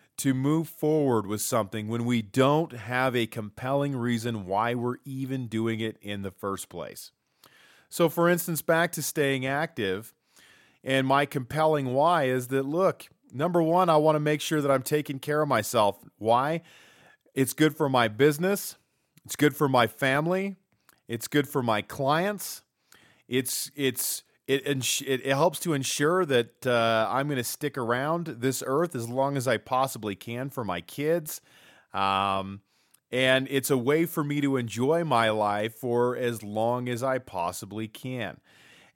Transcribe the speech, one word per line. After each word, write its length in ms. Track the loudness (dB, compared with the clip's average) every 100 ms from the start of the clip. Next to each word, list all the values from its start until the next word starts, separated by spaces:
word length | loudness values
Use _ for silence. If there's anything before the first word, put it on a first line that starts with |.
| _ -4
to 160 | 0
move 340 | 2 2 0 -2
forward 580 | -2 0 2 4 2 0
with 140 | -4
something 480 | 0 0 0 -4 -4
when 160 | -2
we 160 | 0 0
don't 520 | 0 2 4 4 0
have 440 | -8 -4 -2 0 0
a 100 | -2
compelling 680 | -4 -10 -8 -4 -2 -2 -2
reason 480 | -2 -2 -2 -6
why 300 | -2 -2 0
we're 240 | -2 -4 -6 -8
even 400 | -8 -6 -6 -4
doing 340 | -2 -2 -2
it 160 | -4 -6
in 180 | -8 -8
the 100 | -8
first 380 | -6 -6 -6 -8
place. 420 | -12 -12 -14 -18 _ _ _ -20 _ _ _ _
So, 220 | 0 2
for 180 | 4 4
instance, 320 | 2 0 -2
back 320 | 2 2 2
to 100 | -2
staying 440 | -4 0 0 0 -2
active, 640 | -2 -4 -2 -2 -2 -6 _ _ _ -20 _ _ _
and 220 | -2 0 4
my 180 | 2
compelling 720 | 2 -4 -4 0 2 2 0
why 300 | 2 4 4
is 240 | 2 0 -2
that, 180 | -2 -2
look, 400 | 0 0 0 -8 _ _
number 300 | -4 0 2
one, 260 | 4 4 4
I 80 | 6
wanna 240 | 6 4
make 220 | 2 0
sure 180 | 0 0
that 100 | 2
I'm 120 | 2
taking 360 | 2 -2 -2 -6
care 220 | -4 0
of 80 | 2
myself. 500 | 0 2 4 4 2 -8 -4
Why? 420 | 2 4 2 -2 -8 -20 -20 -20 -20 _ _
It's 200 | -2 0
good 200 | 4 2
for 140 | 4 2
my 200 | 4 2
business. 680 | 4 4 4 0 -2 -6 -14 _ _ _ _
It's 120 | -12 2
good 200 | 2 4
for 140 | 2
my 160 | 4 4
family. 680 | 2 0 2 2 0 -2 -8 _ _ _ _ -10
It's 200 | -10 -2
good 180 | 0 0
for 160 | 0
my 200 | 0 0
clients. 800 | -2 -2 0 2 0 -4 -10 -12 _ _ _ -20 _ _ -4
It's, 420 | -2 -2 -6 -8
it's, 480 | -4 -2 -2 -4 -6 -12 _ -2
it, 200 | -2 0
ins-, 360 | -2 -2 -2
it, 240 | -2 -2 0
it 80 |
helps 240 | 2 2 0
to 140 | -4
ensure 500 | -2 -2 0 0 0
that, 420 | 2 0 0 _ 0
uh, 400 | 2 2 2 2
I'm 180 | 0 -2
gonna 160 | -2
stick 320 | -4 -6 -6 -4
around 500 | -2 -2 -2 -4 -4
this 360 | -4 -2 -2
earth 300 | -2 -2 -2
as 160 | -4 -4
long 260 | -2 0 0
as 100 | 0
I 120 | -2
possibly 560 | 0 0 0 -4 -6
can 340 | -6 -8 -8 -8
for 160 | -8
my 160 | -6 -6
kids. 640 | -8 -4 -2 -2 -4 -12 -16 _ -20 -20 _
Um, 680 | -2 0 2 0 0 -4 -10 _ _ _ _ _
and 360 | 0 2 2 2
it's 200 | -2 0
a 60 | 0
way 300 | 2 2 0
for 180 | -2
me 160 | -4 -2
to 160 | 0 0
enjoy 480 | -2 -2 0 2
my 240 | 2 2 4
life 460 | 2 0 0 -2
for 420 | -4 -2 0 0 0
as 260 | -4 -4
long 460 | -6 -2 0 -2 -4
as 140 | -4
I 160 | -2 -4
possibly 720 | -4 -4 -4 -6 -10 -10 -10
can. 520 | -10 -10 -8 -8 -10 _ _ -20 -20 -12